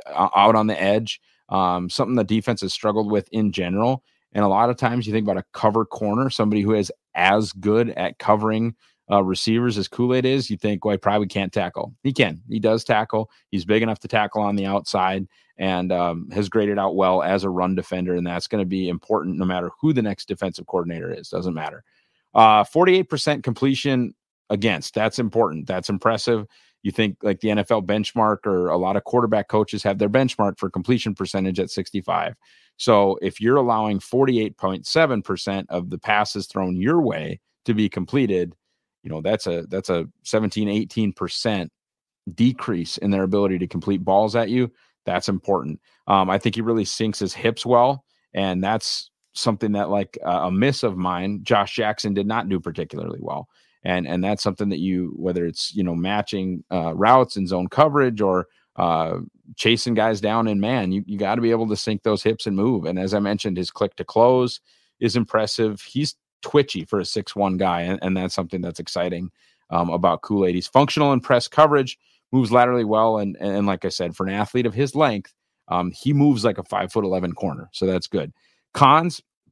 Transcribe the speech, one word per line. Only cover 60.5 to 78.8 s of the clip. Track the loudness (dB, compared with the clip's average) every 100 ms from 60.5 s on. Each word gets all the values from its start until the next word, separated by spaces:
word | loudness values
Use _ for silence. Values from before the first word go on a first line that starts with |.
| 0
man, | 0 0 0
you, | -2 -4
you | -4
gotta | -2 0
be | 2
able | 2 0
to | -2
sink | -2 -2
those | 0 0
hips | 0 -2 -2
and | 0
move. | 0 0
And | -2 -4
as | -2
I | 0
mentioned, | 0 -2 -4 -4
his | -6
click | -4 -4 -4
to |
close | -4 2 4 4 0 -4 _ _ _ -4
is | 0 0
impressive. | 0 0 0 0 -2 -2
He's | -8 -6 -6 -8 _ _
twitchy | 0 2 2 -4
for | -4 -4
a | -2
six | -6 -6
one | -2 -2 0
guy, | 0 0
and, | -2 -2
and | -2 -2
that's | -2 -4
something | -6 -6
that's | -6 -8
exciting, | -8 -4 -4 -4 -8 _ _ _ -6
um, | -2 0
about | 2 2 0
Kool-Aid. | -2 0 2 0
He's | 2
functional | 2 4 2 2
in | 2
press | 2 0 2
coverage, | 4 6 6 0 -6 _ _ -2
moves | 0 4
laterally | 6 6 4
well, | 2 2 4 2
and, | -2 -4
and, | -4 0
and | 0
like | 0 -4
I |
said, | -4 -6 -4
for | -4
an |
athlete | -2 -2 0 -2
of |
his | 0 -2 2
length, | 2 0 -8 _ _ _ -4
um, | -2 -2
he | -4 0
moves | 4 4 4
like | 2 -2
a |
five-foot-eleven | -4 -4 -2 -2 -2 -2 -4
corner, | -4 -6 -6 -12
so | -4 -2
that's | -2 -2
good. | -6 -6 -12 _ _ _
Cons, | 4